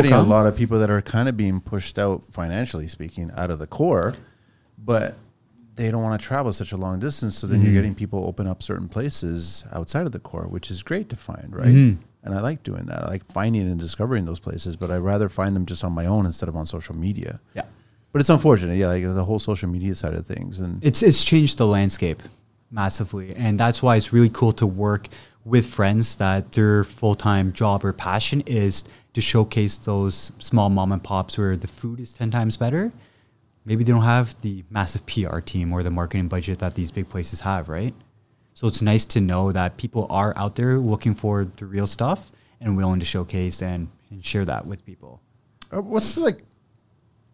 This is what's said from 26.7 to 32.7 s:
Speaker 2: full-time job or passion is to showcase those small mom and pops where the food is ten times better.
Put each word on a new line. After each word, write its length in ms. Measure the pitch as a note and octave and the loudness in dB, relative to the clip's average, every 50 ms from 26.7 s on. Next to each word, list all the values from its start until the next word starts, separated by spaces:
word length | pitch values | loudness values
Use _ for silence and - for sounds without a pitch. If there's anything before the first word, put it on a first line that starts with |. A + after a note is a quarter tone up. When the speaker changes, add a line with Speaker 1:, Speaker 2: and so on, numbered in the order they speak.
| G#2 G#2 G2 | 6 4 2
Speaker 2:
full-time 720 | - - - A#2 G#2+ G2+ - - G#2+ G2+ G2 F#2+ F#2+ F#2 | 0 -4 0 0 0 0 2 2 2 2 2 2 0 0
job 300 | - A2+ G#2 G2 F#2+ - | 0 0 0 0 0 0
or 100 | G2 F#2 | -4 -4
passion 480 | - - F#2 F#2+ A2 - - C#3 C#3+ - | -4 -2 -2 -2 0 0 0 -2 -2 -2
is 380 | - B2 A2 G2+ G2 G2+ - - - - - _ _ _ | -2 0 0 0 0 0 -2 -6 -10 -16 -20 _ _ _
to 80 | A#2 | -2
showcase 560 | - - - A2+ G#2+ A2 - A2 G#2 G2+ - | -2 2 4 4 2 4 2 0 0 0 -2
those 540 | - - G#2+ G2+ G2+ G2 G2 F#2 - - - - | -4 -4 -2 -2 0 0 0 -2 -4 -8 -10 -12
small 320 | - - - - A2 G2+ G2+ | -14 -6 0 2 2 4 4
mom 220 | G2 F#2+ F#2+ F#2+ | 2 2 2 0
and 100 | G2 F2+ | -2 -2
pops 360 | - - G2+ F#2+ F#2 - - | -4 -4 -4 -4 -4 -4 -4
where 180 | G#2+ G2+ F#2+ F#2 | -2 -2 -2 -2
the 100 | E2+ - | -4 -6
food 320 | - - - - A#2 A#2+ B2 | -10 -10 -10 -10 -10 -10 -10
is 140 | A#2+ - - | -12 -16 -8
ten 160 | - A#2 A2+ | -6 -6 -4
times 260 | A2 A#2+ A2+ A2 G#2+ | -2 -2 -2 -2 -2
better. 340 | - A#2 A#2+ | -2 -2 -2